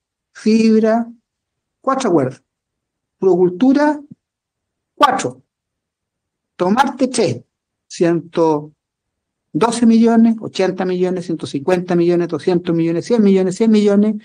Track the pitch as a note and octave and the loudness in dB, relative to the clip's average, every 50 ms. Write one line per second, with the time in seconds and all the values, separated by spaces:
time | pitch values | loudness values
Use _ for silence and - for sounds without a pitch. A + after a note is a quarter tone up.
0 | _ _ _ _ _ _ _ - - G#3+ A3 A3+ A3 A3+ A3 A3 A3 A3 A3 A#3 | _ _ _ _ _ _ _ -4 0 2 2 4 4 4 4 4 4 2 2 0
1 | A#3 - - _ _ _ _ _ _ _ _ _ _ _ _ _ - C4 C4+ C4+ | -2 -6 -10 _ _ _ _ _ _ _ _ _ _ _ _ _ -4 -4 -2 -2
2 | C4 G#3+ E3+ D3+ C3 B2+ C3 - _ _ _ _ _ _ _ _ _ _ _ _ | 0 0 0 0 0 -2 -4 -10 _ _ _ _ _ _ _ _ _ _ _ _
3 | _ _ _ _ F#3+ F#3+ F3+ F3+ F#3 F3+ F3+ F3+ B3+ C4+ C4+ C#4+ D4 D4 D4 D4 | _ _ _ _ 0 2 2 4 2 0 0 2 2 2 4 4 2 0 -2 -4
4 | - - - - _ _ _ _ _ _ _ _ _ _ _ _ _ _ _ - | -8 -18 -20 -20 _ _ _ _ _ _ _ _ _ _ _ _ _ _ _ 0
5 | G3 - - - - C3 - - _ _ _ _ _ _ _ _ _ _ _ _ | 0 0 0 -2 -6 -8 -10 -12 _ _ _ _ _ _ _ _ _ _ _ _
6 | _ _ _ _ _ _ _ _ _ _ _ - F3 F#3 G#3 B3 C4+ A#3+ - - | _ _ _ _ _ _ _ _ _ _ _ -4 -2 -2 0 0 -2 -4 -4 -4
7 | C4 B3+ - - G#3+ D3 A#2+ - - _ _ _ _ _ _ _ _ _ - - | -4 -4 -2 -2 -2 -2 -4 -6 -12 _ _ _ _ _ _ _ _ _ -6 -4
8 | F#3 E3+ E3+ E3 D3 E3+ - F3 E3 D#3+ D#3 D3 D3+ D#3 - _ _ _ _ _ | -2 -2 -2 -2 -6 -6 -4 -2 0 0 0 -2 -6 -10 -18 _ _ _ _ _
9 | _ _ _ _ _ _ _ _ _ _ - D3+ G#3+ A#3+ A#3 A#3+ A#3+ A3+ A3+ A3+ | _ _ _ _ _ _ _ _ _ _ -4 0 0 0 0 2 2 4 4 4
10 | A#3 A3+ A#3 A3+ A3+ A#3 A3+ A3 G#3+ - - - F#3+ F#3 F3+ F#3+ F#3+ F#3 F#3 F3+ | 4 4 4 4 4 2 2 -2 -6 -10 -6 -4 -4 -2 -2 -4 -4 -4 -4 -2
11 | F#3 F#3 F3+ F3+ E3+ - E3 D#3 - - - F3+ C3+ F3+ F#3 F3+ F3+ F3+ F3+ F3 | -2 -2 -4 -4 -6 -8 -8 -8 -8 -8 -10 -6 -4 -2 -2 -2 -2 -2 0 0
12 | E3+ F3 F3 E3+ F3 D#3+ E3+ D3+ - F#3 F#3 F3 F3+ F3 E3 E3 E3 E3 E3 E3+ | 2 2 0 0 -2 -4 -6 -6 -2 -2 -2 -2 -2 -2 -2 -2 -2 -2 -2 -4
13 | E3 - A#3+ A3+ G#3 G3 G3 F#3+ F#3 F#3 F#3 - A3+ A3+ G#3+ G#3+ G#3 G#3 G3+ G3+ | -4 -2 0 2 2 4 2 2 0 0 -2 -2 0 2 2 2 2 2 2 2
14 | G#3 G#3+ G#3+ G#3+ | 2 0 -2 -6